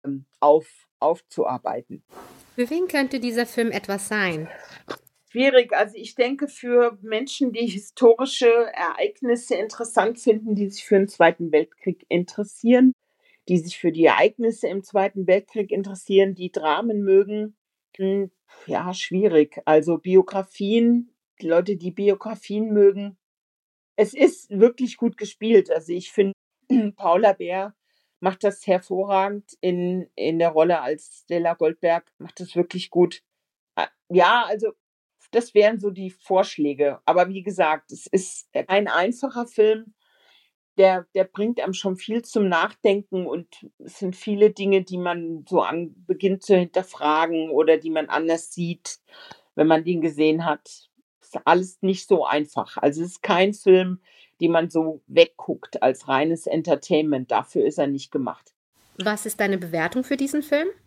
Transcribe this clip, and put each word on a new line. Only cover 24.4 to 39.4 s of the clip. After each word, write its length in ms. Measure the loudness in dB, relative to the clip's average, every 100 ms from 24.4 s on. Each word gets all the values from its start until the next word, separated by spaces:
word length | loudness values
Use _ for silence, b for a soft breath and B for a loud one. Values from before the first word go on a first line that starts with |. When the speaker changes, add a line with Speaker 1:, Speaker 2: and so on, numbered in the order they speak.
| -10
Speaker 1:
wirklich 460 | 4 4 4 -8 -2
gut 220 | -4 -4
gespielt. 520 | -14 -6 4 4 4
Also 220 | -4 -4
ich 180 | -10 -6
finde, 220 | -2 -2 -2 _ _ _
<clears throat> 260 | 0 0 -4
Paula 380 | 0 4 4
Beer 400 | 2 -6 -6 -8 _ _ _ _ _
macht 240 | -6 -2
das 220 | -4 -4 -2
hervorragend 920 | -2 0 -6 0 0 0 -6 _ _
in, 480 | -4 -2 -4 -6 -8 -6
in 220 | -4 0
der 120 | 2
Rolle 300 | 2 2 2
als 420 | -2 -8 -10 -20
Stella 300 | _ -2 -2
Goldberg, 560 | 0 -2 0 -2 -2 _ _
macht 220 | -18 -14
das 160 | -8 -4
wirklich 340 | -4 -6 -6
gut. 320 | 0 0 0 _ _ _ _ _ -8
Ah, 120 | -8 _ _
ja, 360 | 2 4 2 -2
also 240 | -4 -6 -8 _ _ _ _ _
das 240 | -4 2
wären 240 | 4 4 2
so 120 | -6
die 200 | -8 -12
Vorschläge. 920 | -14 0 0 0 -2 -4 2 0 0
Aber 240 | 0 2 2
wie 140 | -2
gesagt, 500 | -8 0 0 0 _
es 140 | -20 -2
ist 440 | -2 -2 -16 _
kein 360 | -8 0 0 0
einfacher 580 | 0 -2 -4 -8 -8